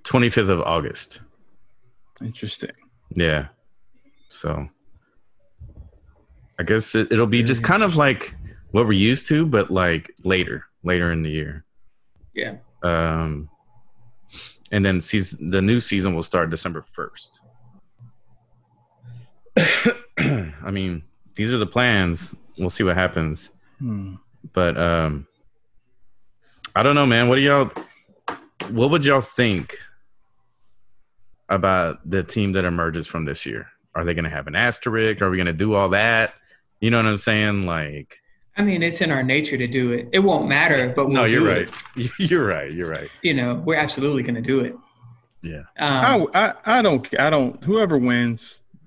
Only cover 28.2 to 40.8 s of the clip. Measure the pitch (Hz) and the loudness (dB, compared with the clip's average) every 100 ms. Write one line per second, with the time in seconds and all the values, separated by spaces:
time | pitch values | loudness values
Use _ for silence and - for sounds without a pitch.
28.2 | - - - - - 113 131 165 143 135 | -14 -14 -14 -14 -6 0 2 4 4 2
29.2 | 117 - 120 92 - - - - - - | 2 0 2 2 -4 -12 -20 -20 -20 -20
30.2 | _ _ _ _ _ - - - _ _ | _ _ _ _ _ -20 -20 -20 _ _
31.2 | - - - 95 92 92 85 73 78 95 | -20 -16 -6 -2 0 0 0 -6 -6 -4
32.2 | 85 113 101 95 90 85 82 80 78 82 | -4 -2 0 0 0 0 -2 -4 -6 -6
33.2 | 76 67 - 55 - _ _ 80 85 82 | -6 -6 -8 -10 -12 _ _ -6 -4 -2
34.2 | 80 73 71 82 120 - 123 110 110 104 | -4 -6 -6 -2 -2 -2 -4 0 0 0
35.2 | 98 92 87 80 104 101 98 98 110 113 | 0 0 0 0 0 2 2 4 4 2
36.2 | 110 - _ _ _ - 110 117 110 104 | 0 -4 _ _ _ -4 0 2 2 0
37.2 | - 107 107 101 92 82 76 73 71 - | 0 0 2 0 -2 -4 -6 -10 -16 -20
38.2 | _ _ _ - 208 175 165 165 165 139 | _ _ _ -4 -2 0 -2 0 0 0
39.2 | 127 139 147 131 123 131 123 120 - 190 | 0 0 0 -4 -2 0 0 -2 0 2
40.2 | 196 156 143 139 165 139 | 4 2 2 2 4 2